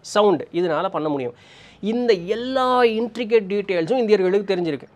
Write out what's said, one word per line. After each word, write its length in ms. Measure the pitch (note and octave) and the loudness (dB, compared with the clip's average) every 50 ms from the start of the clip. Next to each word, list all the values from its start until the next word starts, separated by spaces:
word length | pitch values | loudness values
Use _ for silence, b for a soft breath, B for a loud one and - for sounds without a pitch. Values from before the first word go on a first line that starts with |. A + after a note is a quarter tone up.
| _ - - | _ 0 2
சவுண்டு, 320 | G#3 G#3+ G#3 F3+ C3+ - - - E3+ | 4 4 4 4 2 -2 -6 -4 -2
இதனால 300 | F3+ E3+ D3+ D3+ F3+ F#3+ F#3 | -2 0 0 -2 -2 -2 -4
பண்ண 140 | D#3+ D3+ D#3 C#3+ | -2 -2 -2 -2
முடியும். 220 | C#3 B2+ A#2+ - B B B B B B B B B - G3+ | -2 -4 -6 -8 B B B B B B B B B -6 -4
இந்த 220 | A3 B3 B3 A#3 G#3+ F3 E3+ F3+ G#3+ | -2 0 2 2 2 2 0 -6 -6
எல்லா 300 | A3+ A#3+ B3+ C4 C4 B3+ B3+ B3+ B3 B3 A#3 A3 A3 | -4 -4 -4 -2 0 0 2 2 4 2 2 2 0
இன்ட்ரிகேட் 480 | A#3+ A3+ A3 A#3 A3 G#3 A#3 A3+ G3+ F#3 | -4 -6 -6 -8 -2 2 2 2 2 0
டீட்டெயில்ஸும் 500 | G3+ G3+ G3 F#3+ F#3 E3+ E3 D#3+ A#3+ C4 A#3 | -4 -4 -2 -2 -2 -2 0 0 0 0 4
இந்தியர்களுக்கு 480 | G#3 G#3+ G3 F#3+ F#3 F#3+ G3+ G3+ G3 F#3+ | 2 2 4 4 2 2 0 0 0 -2
தெரிஞ்சிருக்கு. 360 | F3+ F3 E3 C#3+ C3 - _ _ | -2 -2 -4 -4 -6 -10 _ _